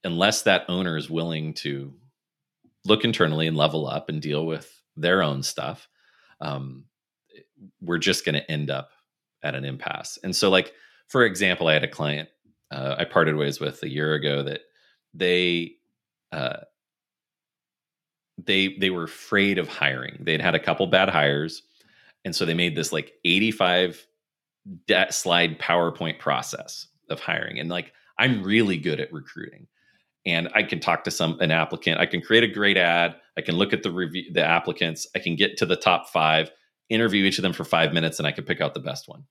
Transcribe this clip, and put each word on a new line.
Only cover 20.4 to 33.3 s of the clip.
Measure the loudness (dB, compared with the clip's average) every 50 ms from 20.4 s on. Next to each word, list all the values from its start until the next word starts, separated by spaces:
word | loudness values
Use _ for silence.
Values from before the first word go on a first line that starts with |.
had | 2 2 2
a | 2
couple | 2 0 0 0 2 4
bad | 6 4 4 6
hires. | 4 4 4 4 4 2 -2 -4 -6 -12 _ _ _ _ _ _ _ _ _ _ _ _
And | _ -8 -4
so | -2 0
they | 0
made | 2 2 2 0 0
this, | -2 -4 -2
like, | -2 -4 -4 -6 _ _ _
eighty-five | 2 2 4 2 0 2 2 2 2 4 2 2 0 -2 -10 -20 _ _ _ _ _ _ _ _ _ _ _ _ -18 -18 -16 _
de-, | 2 2 2 4 2
slide | -2 -4 0 2 4 4 4 2 0 -6
PowerPoint | -2 0 2 2 2 0 -2 -4 -6 -6 -6 -4
process | -2 -2 -2 -2 -2 -8 -10 -12 -12 -12 -16 -16 -16 _ _ _ _ _
of | -10 -8
hiring. | -4 -4 -4 -4 -4 -6 -8 -8
And, | -6 -4
like, | -6 -6 -8 -8 _ _ _ _ _ 0
I'm | 2 2 2 0
really | 0 2 4 4 4 4 0
good | 0 0 -2 -2 -2
at | -4 -8
recruiting. | -8 -14 -16 -16 -14 -14 -14 -14 -16 -20 -20 _ _ _ _ _ _ _ _ _ _ _ _
And | -2 0 0 -2 0 0
I | 0
can | 0 2 -2 -4
talk | 0 0 0 0 -2
to | -6
some, | -2 0 0 -2 0 0
an | 2 2
applicant. | 4 2 2 0 -4 -4 -2 0 2 2
I | 0
can | 0 0 -6
create | 0 4 4 6 6
a |
great | 4 0 0 2 2 4
ad. | 4 4 4 4 4 2 2 0 -8 _ _